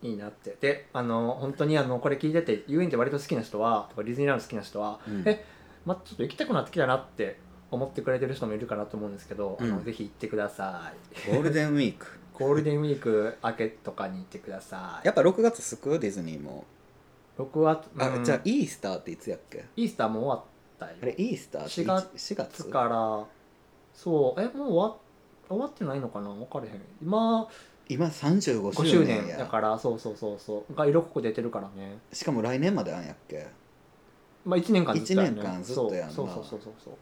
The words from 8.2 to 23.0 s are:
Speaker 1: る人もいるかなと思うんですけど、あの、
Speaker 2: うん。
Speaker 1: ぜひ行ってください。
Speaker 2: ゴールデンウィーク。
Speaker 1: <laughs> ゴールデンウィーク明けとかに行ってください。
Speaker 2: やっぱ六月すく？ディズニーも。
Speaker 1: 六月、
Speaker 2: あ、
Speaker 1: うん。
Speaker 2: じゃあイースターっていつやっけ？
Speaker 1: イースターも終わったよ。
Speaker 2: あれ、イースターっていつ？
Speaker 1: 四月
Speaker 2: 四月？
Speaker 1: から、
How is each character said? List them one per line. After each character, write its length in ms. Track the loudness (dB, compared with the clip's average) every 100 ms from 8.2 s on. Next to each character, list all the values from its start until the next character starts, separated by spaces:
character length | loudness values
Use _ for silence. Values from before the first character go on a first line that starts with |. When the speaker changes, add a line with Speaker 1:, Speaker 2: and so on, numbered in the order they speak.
| 0
Speaker 1:
る 80 |
人 140 | -2 -4
も 60 |
い 40 | -4
る 80 | -4
か 100 | -4
な 100 | -4
と 120 | -6
思 80 | -8
う 40 |
ん 40 |
で 60 | -10
す 80 | -12
け 80 | -6
ど、 220 | -6 -2
あ 20 |
の、 140 | -2 -2
Speaker 2:
う 40 |
ん。 20 |
Speaker 1:
ぜ 100 | -4
ひ 100 | -8
行 60 | -10
っ 20 |
て 160 | -8 -6
く 80 | -2
だ 140 | -4
さ 420 | -4 -8 -6 -12 -16 -18 -12 0
い。 40 |
Speaker 2:
ゴ 80 | 2
ー 40 |
ル 100 | 4
デ 100 | 2
ン 100 | 2
ウ 40 | 4
ィ 120 | 2
ー 80 | 0
ク。 100 | -14 -18
Speaker 1:
<laughs> 120 | -20
ゴ 180 | -2 2
ー 40 | 4
ル 80 |
デ 100 | 4 2
ン 60 |
ウ 40 | 2
ィ 140 | 0
ー 20 |
ク 360 | 2 2 2 0
明 100 | -4
け 160 | -2 -4
と 220 | -4 -12
か 180 | -6 -6
に 80 | -6
行 60 |
っ 20 | -10
て 140 | -14
く 120 | -12
だ 80 | -12
さ 400 | -10 -12 -10 -2
い。 20 | 2
Speaker 2:
や 60 |
っ 20 | 6
ぱ 80 |
六 180 | 6 8
月 200 | 4 4
す 160 | -8 -6
く？ 200 | -2 0
デ 100 | 0
ィ 20 |
ズ 100 | -4
ニ 160 | -8 -8
ー 40 |
も。 240 | -10 -12 -14 -20 -20 -20 -20 -20 -20 -10
Speaker 1:
六 240 | -4 4
月、 260 | 4 4 0 -2
Speaker 2:
あ、 120 | 0
Speaker 1:
う 100 | 2
ん。 40 | 2
Speaker 2:
じ 60 |
ゃ 40 | 2
あ 60 |
イ 200 | 2 2
ー 40 | 0
ス 140 | -2
タ 80 | -6 -6
ー 40 |
っ 40 |
て 80 | -6
い 40 | -10
つ 120 | -8
や 80 | -8
っ 20 | -8
け？ 160 | -16 -12 -4
Speaker 1:
イ 80 | -4
ー 40 |
ス 60 | 0
タ 120 | 0
ー 20 |
も 160 | 2 0
終 40 |
わ 60 | -2
っ 80 | -4 -20 -20 _
た 100 | -16
よ。 100 | -4
Speaker 2:
あ 40 | -4
れ、 100 | -2
イ 160 | -2
ー 40 | -2
ス 100 | -6
タ 100 | -10
ー 20 |
っ 20 |
て 60 | -8
い 0 |
つ？ 60 | -4
Speaker 1:
四 100 | 0
月 240 | 0 0 -10
Speaker 2:
四 180 | -8 -6
月？ 280 | -6 -8 -4
Speaker 1:
か 180 | 0
ら、 420 | 2 2